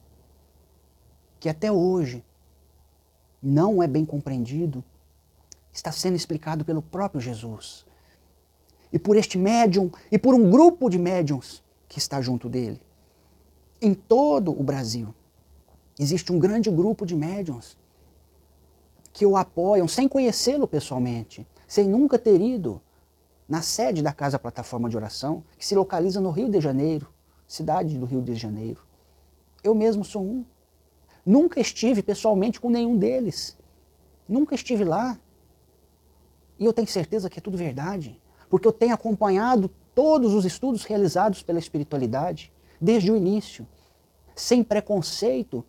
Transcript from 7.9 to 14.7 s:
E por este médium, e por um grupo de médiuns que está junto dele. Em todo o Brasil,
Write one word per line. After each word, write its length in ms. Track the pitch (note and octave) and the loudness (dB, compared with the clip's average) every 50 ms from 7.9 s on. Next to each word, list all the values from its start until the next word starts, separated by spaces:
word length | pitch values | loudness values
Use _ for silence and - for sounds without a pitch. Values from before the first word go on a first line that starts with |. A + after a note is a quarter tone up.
| _ _ _ _ _ _ _ _ _ _ _ _ _ _ _ _ _ _ _ _ | _ _ _ _ _ _ _ _ _ _ _ _ _ _ _ _ _ _ _ _
E 60 | - D#3 | -4 -2
por 180 | - G#3 G#3 | 2 4 4
este 200 | G#3+ - - - | 4 2 0 -2
médium, 540 | F3+ F#3 G3+ A#3 A#3 A#3 G#3 F3 G3 F#3 F3 - - - _ | 0 0 2 4 4 4 4 4 2 0 0 -4 -10 -4 _
e 80 | G#3+ G3+ | 0 2
por 160 | - C4+ B3+ | 6 6 6
um 160 | A#3+ A3 F3 | 8 8 8
grupo 380 | G3 C#4 E4 F4 E4+ - C4+ A3 | 8 8 8 8 6 4 2 0
de 100 | F3 F3+ | 2 0
médiuns 640 | F3 F3 F#3 F3+ D#3+ C#3 C#3+ B2 - - - - _ _ _ _ _ - | 0 0 0 0 0 0 -2 -4 -6 -12 -18 -20 _ _ _ _ _ -14
que 100 | - C#3+ | -8 -8
está 220 | - - C#3+ C#3 | -6 -4 -4 -4
junto 280 | B2 B2 B2+ A#2 - A#2+ | -2 -2 -4 -4 -4 -6
dele. 320 | B2 B2+ A#2+ G#2+ G#2+ - - _ _ _ _ _ _ _ _ _ _ _ _ _ _ _ _ _ _ _ | -4 -4 -4 -6 -8 -12 -16 _ _ _ _ _ _ _ _ _ _ _ _ _ _ _ _ _ _ _
Em 140 | - G#3 F#3 | 0 0 0
todo 580 | - - - A3+ B3+ D4 D4 D4 C4 G3 D#3+ | 0 0 2 4 4 4 4 2 2 0 -2
o 100 | - - | -2 -2
Brasil, 520 | C#3 C3+ | -2 -2